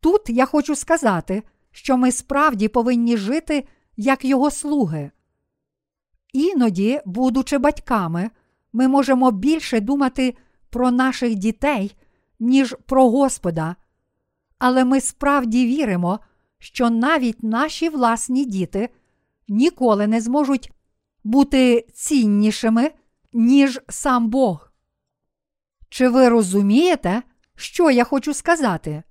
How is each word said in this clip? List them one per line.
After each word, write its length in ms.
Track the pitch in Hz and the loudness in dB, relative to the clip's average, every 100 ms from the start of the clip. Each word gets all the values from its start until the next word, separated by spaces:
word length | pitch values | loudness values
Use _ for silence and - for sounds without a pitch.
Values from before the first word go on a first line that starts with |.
Тут 200 | 320 403 427 | 2 0 0
я 180 | 233 262 | -2 0
хочу 300 | 302 285 294 | 0 -2 -6
сказати, 640 | - 330 262 180 - 190 - _ _ | -2 0 0 -2 -4 -8 -8 _ _
що 260 | - - 254 | -16 -2 0
ми 160 | 254 | 0
справді 560 | 247 - 277 302 233 214 | -2 -4 0 0 0 -2
повинні 480 | 247 233 240 233 240 | 0 0 0 0 -2
жити 520 | 196 294 320 302 - _ _ - | -2 -6 -2 -6 -6 _ _ -6
як 280 | 214 262 | -2 -2
Його 260 | 262 269 285 | 0 0 0
слуги. 600 | 285 294 294 202 156 143 _ _ _ _ _ _ _ _ _ _ _ _ | -2 -4 -2 -2 -4 -10 _ _ _ _ _ _ _ _ _ _ _ _
Іноді, 680 | 262 320 359 240 180 202 285 | -4 -2 0 0 0 -2 -2
будучи 540 | 196 185 254 247 262 285 | -6 -2 -2 -2 -2 0
батьками, 720 | 285 302 - 226 175 165 208 _ _ _ _ | -2 -2 -4 -4 -2 -4 -6 _ _ _ _
ми 160 | 220 262 | -2 2
можемо 420 | 277 269 262 254 | 2 2 2 2
більше 500 | 202 226 320 - 233 | 2 0 -2 -2 -4
думати 560 | 208 285 269 254 254 247 _ _ _ | -2 -2 -2 0 -4 -4 _ _ _
про 200 | 240 254 | -2 0
наших 440 | 240 262 254 247 | 2 0 0 -2
дітей, 600 | 214 202 220 277 269 196 - _ _ _ _ | -2 -4 -2 -2 -2 -4 -10 _ _ _ _
ніж 360 | 233 269 262 254 _ | 0 2 2 -4 _
про 240 | 262 262 | 2 4
Господа. 680 | 240 269 - 180 165 160 175 _ _ _ _ _ _ _ _ | 4 0 -2 -6 -4 -6 -8 _ _ _ _ _ _ _ _
Але 260 | 254 254 | 0 2
ми 160 | 254 269 | 2 0
справді 680 | - - 285 285 247 233 247 | -2 -4 -2 0 0 0 0
віримо, 540 | 269 262 180 175 208 - _ _ _ | 0 -2 -2 -2 -4 -8 _ _ _
що 320 | - - 240 | -18 -2 0
навіть 520 | 233 254 320 247 220 | 0 0 0 -2 -4
наші 460 | 220 226 302 - 330 | -4 -2 -4 -4 -4
власні 560 | 302 240 226 - 254 | 0 0 0 -2 -2
діти 440 | 277 190 175 196 226 _ _ _ _ _ _ | -2 -4 -6 -6 -8 _ _ _ _ _ _
ніколи 580 | 208 294 - 247 208 208 | 0 0 2 0 2 2
не 140 | 220 | -2
зможуть 520 | 226 269 277 269 - _ _ _ _ _ | -2 -2 0 -2 -6 _ _ _ _ _
бути 640 | 208 247 277 277 254 240 453 | -2 2 2 4 4 2 -2
ціннішими, 960 | - - 294 220 202 214 208 220 226 277 - _ _ _ | -14 -2 0 2 2 2 0 0 2 0 -4 _ _ _
ніж 480 | 240 233 277 277 254 - | 0 4 4 4 0 -12
сам 400 | - 294 247 233 | -8 -2 0 0
Бог. 420 | 247 254 165 _ _ _ _ _ _ _ _ _ _ _ _ - | 0 0 -2 _ _ _ _ _ _ _ _ _ _ _ _ -20
Чи 200 | - 254 | 0 2
ви 200 | 247 247 | 6 6
розумієте, 920 | 233 196 196 202 220 359 330 - 202 - _ _ | 6 2 0 2 4 4 2 -2 -4 -6 _ _
що 360 | _ - - 339 | _ -16 0 2
я 140 | 247 | 2
хочу 300 | 240 277 302 | 2 -2 -4
сказати? 680 | 285 - 330 262 170 - 151 - | -6 -2 0 0 -4 -8 -12 -12